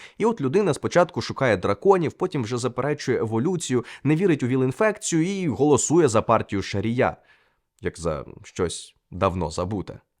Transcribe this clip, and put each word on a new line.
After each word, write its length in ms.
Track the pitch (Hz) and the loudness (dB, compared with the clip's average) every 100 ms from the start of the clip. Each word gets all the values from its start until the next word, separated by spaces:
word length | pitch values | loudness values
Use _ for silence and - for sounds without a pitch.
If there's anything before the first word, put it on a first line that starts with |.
| - - | -16 -2
І 60 | |
от 160 | 220 226 | -2 0
людина 340 | 135 175 196 | 0 2 2
спочатку 460 | 135 110 170 175 - | 0 0 2 2 0
шукає 360 | - - 131 98 | -6 0 0 2
драконів, 560 | 95 101 190 190 147 | 0 2 4 4 2
потім 300 | - 180 147 | -4 -4 -4
вже 160 | 110 123 | -4 -4
заперечує 600 | 120 117 135 151 - 101 | -4 -4 -4 -4 -2 -2
еволюцію, 640 | 113 113 151 180 - 123 - - | 0 0 0 -2 -2 -2 -2 -4
не 120 | 135 156 | 0 2
вірить 260 | 196 156 | 2 2
у 40 | 120 | 0
ВІЛ-інфекцію 960 | 131 131 - 220 208 - 165 170 196 | 0 0 2 0 0 -2 0 0 -2
і 60 | 170 | -2
голосує 600 | 113 147 131 - 160 147 | 2 4 4 4 4 4
за 140 | 110 | 2
партію 400 | - 110 110 98 | 2 0 0 -6
Шарія, 540 | - 101 110 120 107 - _ _ _ _ _ _ | -4 -4 -2 0 -2 -2 _ _ _ _ _ _
як 160 | 90 - | -10 -6
за 260 | 82 73 - - | -6 -6 -10 -18
щось 500 | - - 87 - - _ _ | -12 -6 -6 -6 -16 _ _
давно 400 | 92 95 90 78 | -2 -2 -2 -4
забуте. 500 | 78 90 104 82 - _ _ | -4 -6 -6 -8 -14 _ _